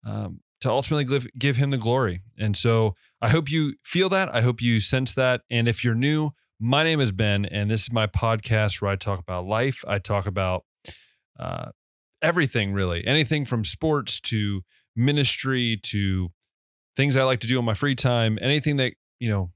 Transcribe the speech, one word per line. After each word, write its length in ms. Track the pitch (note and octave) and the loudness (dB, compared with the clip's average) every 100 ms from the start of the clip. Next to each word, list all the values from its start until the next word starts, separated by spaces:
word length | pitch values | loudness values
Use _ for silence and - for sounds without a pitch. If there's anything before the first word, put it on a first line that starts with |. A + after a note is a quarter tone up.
| A2 | -8
um, 320 | G#2 G2+ F#2 _ _ | -8 -8 -12 _ _
to 100 | C3 | 0
ultimately 340 | A#2+ C3+ D#3 | 0 0 -2
give, 220 | C3 C#3 B2 B2 | 0 -2 -4 -2
give 200 | C#3 B2 | 0 2
him 140 | C#3 | 0
the 60 | C3+ | 0
glory. 460 | A2 B2+ A2+ F2+ - - | 0 2 0 -2 -10 -4
And 180 | A2 G2+ | -2 2
so 380 | A#2+ A2+ A2 F#2+ _ _ | 4 4 2 -2 _ _
I 80 | - | 2
hope 220 | D#3 C#3+ | 2 2
you 240 | D#3+ D3+ - | 0 0 -4
feel 260 | - F3 F#3 | -4 0 2
that. 220 | F#3+ F#3+ | 2 0
I 80 | A#2+ | 2
hope 220 | A#2+ A#2 | 2 2
you 160 | A#2+ A2+ | 2 2
sense 360 | G#2 C3 C3 | 2 0 0
that. 260 | - B2+ B2 _ | 0 2 0 _
And 160 | A#2 A#2 | 0 0
if 160 | A2+ | 0
you're 140 | B2 A2+ | 0 0
new, 340 | C3+ D#3 D3+ - _ _ | 2 0 -2 -6 _ _
my 240 | A2+ C#3 | 0 2
name 160 | D#3+ D#3 | 4 2
is 100 | B2+ | 2
Ben, 340 | F#2+ G#2+ G2+ | 2 2 2
and 280 | G2+ G#2 G#2 | 0 -2 0
this 100 | A2 | 0
is 100 | - | 0
my 140 | A#2 G#2+ | 0 0
podcast 760 | - A2+ A2+ - A2 G#2+ - | 0 0 -2 0 0 2 0
where 120 | G2+ | -2
I 20 | |
talk 240 | G2 - F#2+ | -2 -4 -6
about 280 | E2+ F2+ F#2 | -6 -8 -2
life. 380 | A2 C3 C3 - | -2 0 -4 -4
I 100 | G2+ | -4
talk 280 | - G#2 F#2+ | -2 -4 -2
about, 380 | F#2+ F#2+ F#2 _ _ - - _ _ _ - | -2 -2 -2 _ _ -20 -20 _ _ _ -12
uh, 300 | - - G1+ - _ _ _ _ | -10 -8 -12 -16 _ _ _ _
everything, 500 | E3 E3+ C#3+ A#2+ G2+ | 0 2 0 0 0
really. 320 | G2 F#2 E2+ | 0 0 -2
Anything 400 | - D3 C3+ D3+ | 0 0 2 -2
from 200 | C3+ A#2+ | -2 -2
sports 560 | G#2 - D#3+ D3 - - | -2 -2 0 0 -2 -4
to 420 | - A2 G#2 G2 - _ _ | -2 -2 -2 -4 -8 _ _
ministry 840 | - B2+ D3 C3+ - C3+ C3 A#2+ A2 - | 0 0 2 0 0 -2 0 0 -2 -4
to 440 | G#2 G2 F#2+ F2 _ _ _ _ _ _ | -2 0 0 -4 _ _ _ _ _ _
things 220 | - C#3+ C3+ | -2 2 4
I 80 | |
like 160 | C3 B2 | 2 0
to 80 | A2+ | 0
do 100 | B2+ | 0
in 60 | |
my 100 | A#2 | 0
free 220 | G#2 C#3+ C3 | 0 0 0
time, 420 | C3 A#2+ A2+ A2 | 0 2 2 0
anything 360 | B2+ D3 D3+ C#3+ | 0 0 0 0
that, 160 | B2+ - _ _ | -2 -4 _ _
you 100 | A#2+ | -2
know 220 | G2+ F2+ | -2 -2